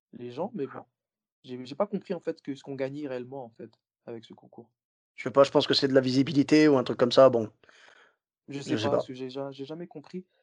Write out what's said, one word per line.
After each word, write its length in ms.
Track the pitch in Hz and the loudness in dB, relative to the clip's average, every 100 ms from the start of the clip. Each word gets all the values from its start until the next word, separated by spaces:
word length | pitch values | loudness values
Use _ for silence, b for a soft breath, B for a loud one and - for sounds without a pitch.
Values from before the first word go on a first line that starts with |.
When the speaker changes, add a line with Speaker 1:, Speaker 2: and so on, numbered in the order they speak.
| _ | _
Speaker 1:
les 180 | 120 120 | -18 -16
gens, 200 | 120 180 | -10 -10
mais 120 | 202 135 | -8 -10
bon. 140 | - | -12
Speaker 2:
Ah. 60 | - _ _ _ _ _ | -20 _ _ _ _ _
Speaker 1:
J'ai, 200 | - 123 | -16 -14
j'ai 100 | 127 | -14
pas 120 | 143 208 | -8 -8
compris, 260 | 202 - | -8 -10
en 80 | 175 | -10
fait, 220 | - 160 | -10 -12
que 120 | - | -14
ce 80 | 139 | -14
qu'on 120 | - | -14
gagnait 340 | 135 135 143 147 | -10 -10 -10 -12
réellement, 360 | 127 123 139 | -12 -12 -16
en 60 | 120 | -18
fait, 200 | 113 113 _ _ _ - | _ -20 _ _ _ -18
avec 180 | 117 | -18
ce 100 | 113 | -18
concours. 360 | - 123 - 117 _ _ _ _ - | -20 _ -20 -20 _ _ _ _ -12
Speaker 2:
Je 80 | |
sais 60 | - | -2
pas, 140 | 127 | 4
je 60 | 139 | 4
pense 160 | 151 131 | 4 2
que 60 | |
c'est 160 | 135 139 | 0 4
de 60 | |
la 80 | 131 | 2
visibilité 640 | 127 127 135 139 139 156 151 | 2 0 2 0 4 6 6
ou 80 | 135 | 4
un 80 | |
truc 140 | 120 117 | 0 0
comme 140 | 123 | 2
ça, 180 | - 135 | 8 8
bon. 200 | 117 107 - b b b b b b _ _ - | 6 -4 -10 b b b b b b _ _ -16
Speaker 1:
Je 100 | 139 | -14
Speaker 2:
Je 40 | |
Speaker 1:
sais 140 | 139 151 | -6 -4
Speaker 2:
sais 0 | |
Speaker 1:
pas, 140 | 143 | -2
Speaker 2:
pas. 60 | 143 | -2
Speaker 1:
parce 100 | 123 | -4
que 80 | |
j'ai 160 | 127 131 | -10 -12
ja-, 200 | 131 139 | -10 -12
j'ai 140 | 135 | -12
jamais 220 | 135 160 175 | -16 -14 -16
compris, 400 | 151 143 185 185 _ | -18 -16 -18 -18 _